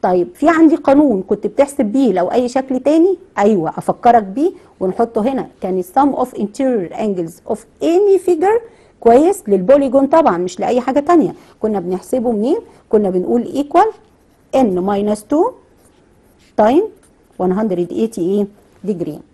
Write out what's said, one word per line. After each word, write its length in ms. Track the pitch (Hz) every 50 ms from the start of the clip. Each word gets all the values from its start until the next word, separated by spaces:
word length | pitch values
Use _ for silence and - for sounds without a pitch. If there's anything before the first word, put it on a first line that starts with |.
طيب 340 | - 202 180 180 175 170 -
في 140 | - 285 311
عندي 260 | 339 320 - 294 311
قانون 480 | 302 - - 277 285 302 277 220 190 185
كنت 240 | - 208 202 -
بتحسب 380 | 202 - - 277 277 - - 262
بيه 280 | 202 214 262 277 233 180
لو 180 | 180 165 -
اي 180 | - 233 254 240
شكل 300 | 247 269 262 262 254 254
تاني؟ 380 | 254 285 302 330 330 392 381 - - _ _
ايوه 320 | - 202 214 220 185 156 156
افكرك 540 | - - - - 175 - - 247 233 233 208
بيه 280 | 190 190 262 294 381 381 - - _ _ _
ونحطه 420 | 185 196 185 - 240 233 - 226
هنا. 260 | 202 269 269 254 - - _ _
كان 180 | - 190 185 185
ال 40 | 180
sum 320 | - - 190 190 185 175
of 200 | - 254 - -
interior 560 | - 214 196 208 - 269 262 247 214 175 160 165
angles 600 | - 214 214 196 180 170 165 170 - _ - -
of 40 | 208 - _ _ _
any 480 | - 302 339 370 415 403 392 370 - -
figure، 320 | 359 311 330 392 440 480 - - _ _ _ _ _ _
كويس، 440 | - 233 233 254 302 349 403 - -
للبوليجون 600 | - 196 190 180 185 269 294 277 262 220 277 277
طبعًا 300 | 269 320 330 311 262 185
مش 220 | 175 180 185 - -
لاي 220 | 196 - 233 247
حاجه 180 | 240 - 254 196
تانيه، 360 | - - 349 339 233 160 - - - _ - _
كنا 180 | - 214 214 196
بنحسبه 520 | 175 175 185 180 - - - 262 220 247
منين؟ 260 | 233 202 208 254 359 466 - - - _ _ _
كنا 200 | - 214 208 185
بنقول 360 | 185 185 180 - 233 240 226
equal 480 | - - 262 285 285 - 339 415 440 427 - _ _ _ _ _ _ _ _ _ _ -
n 220 | 277 262 214 185 180 175 202
minus 300 | 208 202 202 208 214 214
two 320 | - _ 294 302 381 494 508 - _ _ _ _ _ _ _ _ _ _ _ _ _ _ _ _ _ _ _ -
time 220 | 214 214 254 320 440 427 - _ _ _ _ _ _ _ _ -
one 120 | 185 185 185 196
hundred 320 | 220 220 185 170 175 170
eighty 280 | - - 220 220 226 -
ايه؟ 280 | 170 175 196 208 208 202 _ _ _ _ _ _ -
degree. 320 | 185 214 165 165 151 147 156 - _